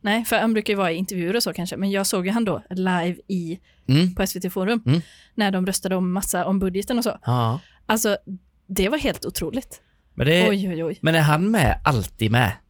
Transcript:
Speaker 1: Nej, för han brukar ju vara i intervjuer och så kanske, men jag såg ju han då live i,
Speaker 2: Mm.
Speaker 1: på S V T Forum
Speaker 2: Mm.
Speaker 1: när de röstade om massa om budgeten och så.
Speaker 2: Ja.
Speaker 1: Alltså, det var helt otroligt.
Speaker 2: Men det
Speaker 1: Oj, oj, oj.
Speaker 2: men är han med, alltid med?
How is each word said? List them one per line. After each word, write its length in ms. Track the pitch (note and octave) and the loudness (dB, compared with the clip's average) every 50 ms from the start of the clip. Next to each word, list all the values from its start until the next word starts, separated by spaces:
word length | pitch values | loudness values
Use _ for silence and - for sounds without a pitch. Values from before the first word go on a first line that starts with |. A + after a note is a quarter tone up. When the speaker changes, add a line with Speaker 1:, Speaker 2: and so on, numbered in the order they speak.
Speaker 1:
Nej, 240 | - G3+ G#3 A3+ A3+ | 0 0 0 0 0
för 140 | - A#3 G#3+ | 0 0 2
han 140 | G3+ A3+ A3 | 2 2 2
brukar 200 | G#3+ G#3 - G#3 | 0 0 0 0
ju 40 | |
vara 140 | G3 F#3+ E3+ | 0 0 0
i 40 | E3 | 0
intervjuer 400 | E3+ F#3+ - G3 F3+ E3+ E3+ G3+ | -2 -4 -4 -4 -2 -2 0 0
och 80 | A#3 B3 | 0 0
så 100 | G3+ D#3+ | -2 -2
kanske, 240 | - E3+ F3+ - | -4 -6 -6 -4
men 140 | - F#3+ G3 | -4 -2 0
jag 160 | G3 G3 G3 | 0 0 0
såg 180 | - - F#3+ F3+ | 0 -2 -2 -2
ju 60 | F#3+ | 0
han 140 | G#3+ A#3 A3+ | 0 0 0
då 180 | G3+ D#3 - - - | 0 -2 -4 -6 -8
live 460 | F#3 F#3 F#3 F#3 F3+ F3 E3+ E3+ F3 - _ | -6 -2 0 0 0 0 0 -2 -4 -6 _
i, 320 | - F#3+ F3+ E3+ D#3+ E3+ - _ _ _ _ _ | -6 -4 -4 -4 -6 -8 -10 _ _ _ _ _
Speaker 2:
Mm. 280 | - C3 D#3 F3 F3+ F3+ | 2 4 4 4 2 0
Speaker 1:
på 80 | - G3 | -2 -4
S 120 | F#3+ - | -4 -4
V 40 | F#3 | -4
T 100 | F#3+ F#3 | -6 -4
Forum 340 | - G3 F#3 G3+ A#3+ A3+ - | -2 -2 0 0 -2 0 2
Speaker 2:
Mm. 160 | - D#3+ E3+ D#3+ - - - - _ _ | 2 0 0 0 -6 -20 -20 -20 _ _
Speaker 1:
när 160 | - G#3 G3 | -2 0 0
de 140 | F#3+ F#3 F#3 | 0 0 -2
röstade 300 | F#3+ F#3 - - F#3 F#3+ | -2 -4 -4 -2 -2 -2
om 160 | F#3 F#3 F3+ F3+ | 0 0 -2 -2
massa 320 | G3 F#3+ - - F3+ E3 | -4 -4 -2 -2 -2 0
om 140 | F3 G3 G3 | 0 0 0
budgeten 380 | G3 F#3+ F3+ G3 G3+ - B3+ | 0 0 -2 -4 -4 -2 -2
och 60 | A#3 - | 0 0
så. 160 | G#3 - - - | -2 -4 -4 -2
Speaker 2:
Ja. 340 | A2+ B2 B2 A#2 A2+ A#2+ D#3+ - _ _ _ _ | 0 0 2 2 0 -2 -4 -8 _ _ _ _
Speaker 1:
Alltså, 320 | - A3 A3+ - G#3+ G3+ - _ - F#3+ F#3 _ _ _ _ _ | -4 -2 0 2 0 0 -2 _ -12 -14 -14 _ _ _ _ _
det 220 | - F#3+ G#3+ G3 G3 | -6 -2 0 0 0
var 80 | C#4+ | 0
helt 280 | D4+ C4+ B3 F3+ - - | 0 0 -2 -2 -2 -8
otroligt. 560 | - - - F#3 D#3 - C4 - - - - _ _ _ _ _ _ _ | -8 -6 -6 -6 -4 -4 -6 -8 -8 -20 -20 _ _ _ _ _ _ _
Speaker 2:
Men 140 | - B2+ | -2 2
det 220 | C#3 E3 F3 F#3 G#3+ | 4 4 4 4 4
Speaker 1:
Oj, 200 | G3+ G3 G3 F#3 | 2 2 0 -2
oj, 140 | F3 D#3+ E3 | -4 -4 -4
oj. 160 | D#3+ D3+ - | -4 -4 -2
Speaker 2:
men 140 | - D#3 D#3+ | 0 2 4
är 60 | E3 | 4
han 300 | D3+ D3+ D3+ D#3 F3+ G#3+ | 4 4 4 4 4 2
med, 300 | A3+ G#3 D3 G#2+ - - - | 4 4 4 4 2 2 0
alltid 480 | D3+ C#3 A2+ F#2 - - - A2 G#2 | 0 2 2 -2 -4 -4 -2 0 2
med? 200 | A2 B2 B2 F#2+ - - _ | 4 4 2 2 0 -6 _